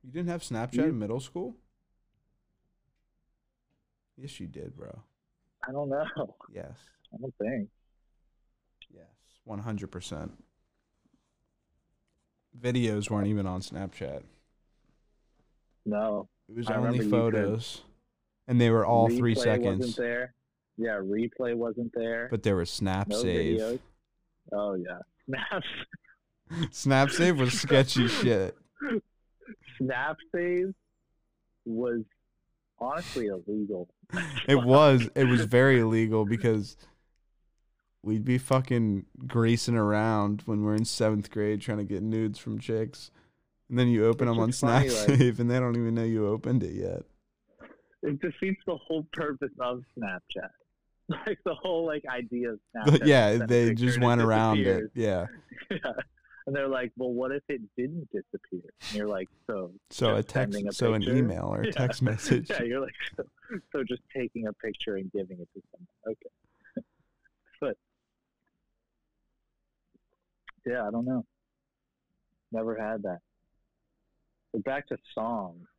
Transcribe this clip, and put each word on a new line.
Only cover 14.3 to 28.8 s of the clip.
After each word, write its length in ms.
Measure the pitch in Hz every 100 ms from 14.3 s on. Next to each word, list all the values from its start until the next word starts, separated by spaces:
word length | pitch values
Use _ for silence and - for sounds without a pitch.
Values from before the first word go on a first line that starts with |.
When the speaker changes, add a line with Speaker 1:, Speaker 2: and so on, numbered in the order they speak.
| _ _ _ _ _ _ _ _ _ _ _ _ _ _ _
Speaker 2:
No. 440 | 107 104 110 104 - _ _
Speaker 1:
It 80 | 113
was 120 | 113
Speaker 2:
I 40 | 110
Speaker 1:
only 220 | 123 123
Speaker 2:
remember 20 |
you 60 | 107
could 60 | 117
Speaker 1:
photos. 680 | 117 110 101 110 117 - - _ _ _ _ _ -
And 140 | 123
they 100 | 120
were 160 | 113 107
all 220 | 117 117
three 260 | 120 117
Speaker 2:
Replay 80 | 110
Speaker 1:
seconds. 360 | 120 107 120 95
Speaker 2:
wasn't 160 | 123 113
there. 380 | 120 120 127 _ _ _ _ -
Yeah, 200 | 113 104
replay 520 | 95 104 117 - 127
wasn't 360 | 117 117 113 117
there. 340 | 117 113 117 120
Speaker 1:
But 120 | 117
there 140 | 110 95
was 140 | 85
Snap 380 | - 98 95 104
Speaker 2:
No 80 | 104
Speaker 1:
Save. 360 | 120 85 78 87
Speaker 2:
videos. 180 | 110 127 _ _ _ _ _ _ -
Oh, 220 | 104 104
yeah. 240 | 95 87 90 - _ -
<laughs> 0 |
Snap 340 | 131 - 190 - - - - _ _ _ _ _ 170 160
Speaker 1:
Snap 400 | - 139 135 139
Save 280 | - 175 156
was 120 | 127 123
sketchy 460 | - 135 131 127 117
Speaker 2:
<laughs> 140 | -
Speaker 1:
shit. 340 | 123 107 92 - _ _